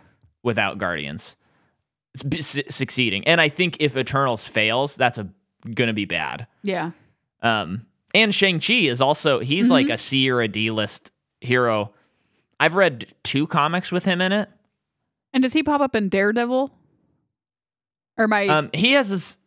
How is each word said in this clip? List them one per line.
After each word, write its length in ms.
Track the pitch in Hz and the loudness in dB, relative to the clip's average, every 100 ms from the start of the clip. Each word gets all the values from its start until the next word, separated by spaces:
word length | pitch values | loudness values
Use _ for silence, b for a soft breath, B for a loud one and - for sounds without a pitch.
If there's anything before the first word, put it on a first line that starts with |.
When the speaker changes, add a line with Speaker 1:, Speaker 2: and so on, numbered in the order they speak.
| - _ _ _ | -14 _ _ _
Speaker 1:
without 320 | 120 110 101 98 | -4 0 -2 -2
Guardians 580 | 92 82 71 76 - - _ _ _ _ _ _ _ | -4 -4 -6 -10 -12 -16 _ _ _ _ _ _ _
s-, 80 | - | -12
b-, 160 | 135 160 | -6 -4
s-, 220 | 143 143 - | -2 -4 -4
succeeding. 580 | 143 127 - 120 98 117 | -4 -2 0 0 0 2
And 140 | 170 | 4
I 80 | 156 | 2
think 300 | 143 180 - | 0 -2 0
if 160 | 147 131 | 0 0
Eternals 500 | 120 135 139 113 - | -2 0 0 -2 -4
fails, 480 | 110 107 120 139 - | 0 0 0 -2 0
that's 200 | 127 117 | 0 0
a, 80 | 95 - _ _ 117 | -8 -14 _ _ -8
gonna 200 | 113 117 | -2 0
be 100 | 107 | 0
bad. 420 | 95 85 73 60 117 _ | -2 -4 -4 -8 -14 _
Speaker 2:
Yeah. 280 | 202 180 165 - _ _ _ _ | -6 -4 -6 -10 _ _ _ _
Speaker 1:
Um, 440 | 117 110 82 98 - _ _ | 0 0 -2 -8 -12 _ _
and 180 | 202 220 | 2 2
Shang-Chi 400 | - 196 170 - | 4 2 2 0
is 260 | 240 156 120 | 2 2 2
also, 400 | 135 151 156 131 | 2 2 2 0
he's 240 | 123 160 | 0 2
Speaker 2:
Mm-hmm. 80 | 240 | 4
Speaker 1:
like 160 | 156 277 | 4 2
a 100 | 113 | -2
C 320 | - 135 131 | -2 0 2
or 100 | 123 | 2
a 40 | 113 | 0
D 220 | 101 110 | -2 -2
list 400 | 110 104 - - - _ _ | 0 -2 -6 -12 -20 _ _
hero. 520 | 123 127 123 110 104 - _ _ _ _ _ - | 0 2 2 0 -2 -8 _ _ _ _ _ 0
I've 140 | 156 175 | 2 4
read 300 | 185 120 - _ | 2 2 -8 _
two 220 | - 139 151 | -4 -2 0
comics 440 | 165 147 175 - | 0 0 0 -2
with 140 | 180 | -2
him 160 | 190 175 | 0 0
in 120 | 185 | 0
it. 160 | 202 202 _ _ _ _ _ _ _ _ | 0 -2 _ _ _ _ _ _ _ _
Speaker 2:
And 100 | 269 | 0
does 100 | 262 | 2
he 80 | 311 | 2
pop 180 | 302 294 | 0 2
up 140 | 269 220 | 2 0
in 120 | 196 | 0
Daredevil? 600 | 196 202 226 240 254 269 - _ _ _ _ _ _ _ _ _ _ _ _ _ - | 2 2 0 0 -2 -2 -6 _ _ _ _ _ _ _ _ _ _ _ _ _ -4
Or 80 | |
am 80 | 220 | 0
I 140 | 214 202 | 2 2
Speaker 1:
Um, 220 | 165 139 | 2 0
he 200 | 147 226 | 0 2
has 180 | 277 214 | 4 2
this, 280 | 196 - - | -2 -4 -8